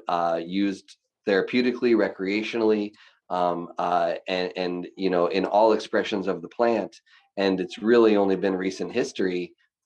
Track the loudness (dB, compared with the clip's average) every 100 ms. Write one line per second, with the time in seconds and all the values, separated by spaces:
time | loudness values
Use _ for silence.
0 | -4 -2 0 -2 -4 -2 -2 -4 -12 -20
1 | _ _ 0 2 2 0 0 0 2 4
2 | 2 -2 -4 -4 -4 0 2 2 -2 -8
3 | -20 _ -8 -2 -2 -2 -6 -6 -2 0
4 | 0 -2 -4 -4 -4 -4 -4 -6 -8 -4
5 | 0 2 2 0 0 4 4 2 0 -4
6 | -2 -4 -4 -6 -8 -2 0 0 -4 -10
7 | _ _ _ -2 0 0 -2 -4 4 6
8 | 6 4 2 2 0 -2 -4 -6 -6 -4
9 | -4 -2 -2 -2 -6 _ _ _